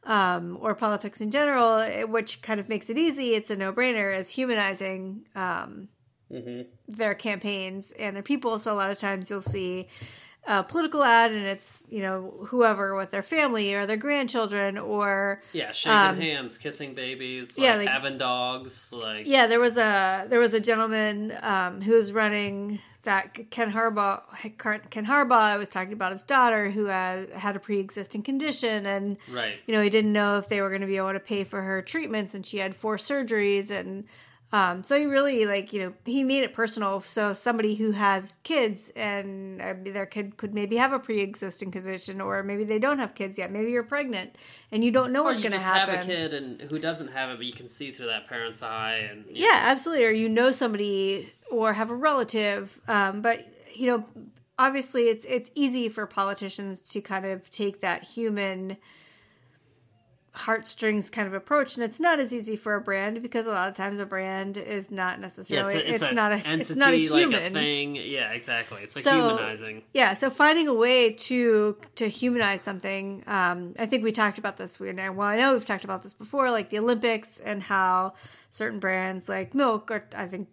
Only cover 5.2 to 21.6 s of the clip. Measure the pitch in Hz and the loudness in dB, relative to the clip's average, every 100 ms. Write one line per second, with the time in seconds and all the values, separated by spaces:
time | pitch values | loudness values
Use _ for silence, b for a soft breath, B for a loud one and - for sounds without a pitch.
5.2 | - 202 185 165 - 208 202 _ _ _ | -12 -6 -4 -4 -6 -12 -18 _ _ _
6.2 | _ - 240 - - _ - 214 220 202 | _ -14 -10 -12 -14 _ -16 -4 -2 -2
7.2 | 220 196 208 202 190 190 196 - 208 196 | -4 -4 -4 -6 -6 -8 -12 -8 -8 -8
8.2 | 196 285 247 220 220 208 196 196 202 196 | -2 -2 0 -2 -2 0 -2 -2 -4 -4
9.2 | 185 202 185 202 180 180 185 B B B | -6 -6 -4 -4 -4 -6 -10 B B B
10.2 | B B - 202 185 330 311 302 269 233 | B B -2 -2 0 -2 0 2 6 8
11.2 | 233 214 196 196 - - - 214 190 190 | 6 2 -4 -6 -8 -14 -10 -6 -4 -4
12.2 | 185 - - 247 233 196 196 196 190 202 | -6 -14 -2 6 6 6 0 -2 -4 -6
13.2 | 196 320 285 226 202 202 202 220 277 285 | -2 2 2 2 0 0 0 -2 0 0
14.2 | 247 247 214 202 196 196 208 208 202 196 | 0 0 0 0 -2 -2 -4 0 2 2
15.2 | 202 196 B 165 110 - - 214 196 185 | 0 -2 B -6 -4 -2 4 6 6 4
16.2 | 160 143 123 - 151 - 143 131 127 131 | 0 -2 -4 -8 -8 -8 -8 -6 -6 -6
17.2 | 127 127 123 - 269 214 202 131 135 131 | -6 -8 -8 0 2 4 2 0 -2 -2
18.2 | 127 123 123 131 131 - - 120 110 107 | 0 0 0 -4 -6 -8 -8 -8 -8 -6
19.2 | - 269 233 233 240 226 220 202 190 190 | 2 4 6 6 4 4 4 4 2 0
20.2 | 208 240 233 220 220 226 226 220 214 208 | 2 4 6 4 2 2 2 2 0 -2
21.2 | 214 - - 190 | -6 -6 -2 0